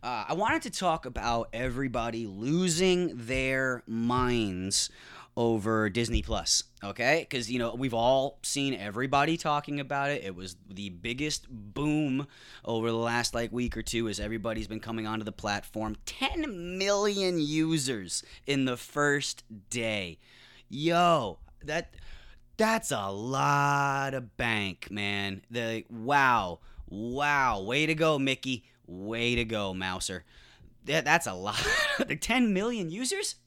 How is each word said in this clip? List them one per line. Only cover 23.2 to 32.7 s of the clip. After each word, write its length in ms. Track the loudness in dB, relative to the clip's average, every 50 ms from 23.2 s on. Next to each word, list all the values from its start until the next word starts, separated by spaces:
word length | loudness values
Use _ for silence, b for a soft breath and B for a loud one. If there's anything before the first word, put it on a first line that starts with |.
| -4 -2 0 2 4 4 4 4 4 4 4 4 2 2 0 0 -2 -2 -4
of 240 | -6 -8 -8 -6 -2
bank, 540 | 0 0 2 2 0 -2 -4 _ -10 -8
man. 500 | -6 -4 -2 -2 -2 -2 -2 -4 -6 -8 -12 _
The, 360 | -4 -4 -2 -2 -2 -4 -6 _
wow. 680 | -12 -8 0 4 4 6 6 6 6 4 2 0 -6 -8 b b b b b b
Wow. 720 | -8 -6 -6 -4 -2 0 0 2 2 4 4 2 2 0
Way 240 | -2 0 2 2 2
to 100 | 2 2
go, 240 | 4 4 4 4 4
Mickey. 460 | 2 0 0 0 -2 -4 -4 -4 b b b b b
Way 500 | -14 -12 -10 -6 -6 -2 0 2 2 2
to 100 | 2 0
go, 280 | 0 0 -2 -2 -2 -2
Mouser. 520 | -2 -4 -4 -4 -4 -6 -6 -6 -8 -10 B B B B B B B B B -20 -16 -6
That, 200 | 0 0 0 4
that's 220 | 4 4 4 4 0
a 60 | -6
lot. 320 | -4 -4 -2 -2 0 0 2 2 2
<laughs> 240 | 2 0 0 -2 -2
The 100 | -2 -2
ten 380 | -4 -2 0 2 4 4 4 4
million 360 | 2 0 0